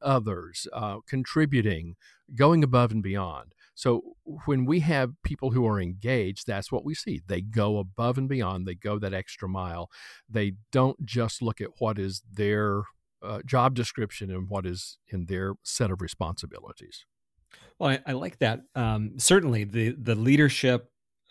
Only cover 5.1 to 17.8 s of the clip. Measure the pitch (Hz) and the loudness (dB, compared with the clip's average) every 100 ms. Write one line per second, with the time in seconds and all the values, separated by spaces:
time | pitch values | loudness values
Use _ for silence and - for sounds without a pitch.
5.1 | 147 - 147 127 123 113 101 87 92 113 | -2 -6 -4 0 2 2 2 -2 -4 -2
6.1 | 127 95 98 - 101 - 131 147 156 - | 0 -2 -4 -6 -6 -4 -6 -4 -8 -6
7.1 | 76 90 90 101 110 104 104 92 95 120 | -8 -4 -4 -2 0 2 0 -4 -2 -2
8.1 | 127 135 135 95 95 92 90 104 104 101 | 0 -2 -2 -2 -2 -6 -6 -4 -2 -2
9.1 | 95 - - 95 95 92 85 85 - - | -4 -8 -10 -6 -4 -6 -8 -10 -14 -20
10.1 | - _ 110 101 98 - 131 131 - 120 | -20 _ -2 -2 -4 -2 2 2 2 -4
11.1 | 117 113 - 117 - 101 - 113 104 98 | -2 -2 -2 -4 -4 -8 -4 -2 0 -4
12.1 | 95 - 101 104 104 107 101 104 _ _ | -6 -10 -2 0 2 2 0 -4 _ _
13.1 | _ - 104 123 127 127 123 113 - 107 | _ -10 -10 -2 2 2 0 -4 -4 -6
14.1 | - 98 92 92 101 92 90 - - _ | -6 -8 -6 -4 -4 -4 -6 -10 -18 _
15.1 | 95 87 95 95 98 - - 110 95 90 | -6 -4 -2 -4 -6 -8 -2 -2 -2 -6
16.1 | - 82 - - - - - 50 - - | -6 -6 -6 -12 -16 -20 -20 -20 -20 -20
17.1 | _ _ _ _ - - _ | _ _ _ _ -20 -20 _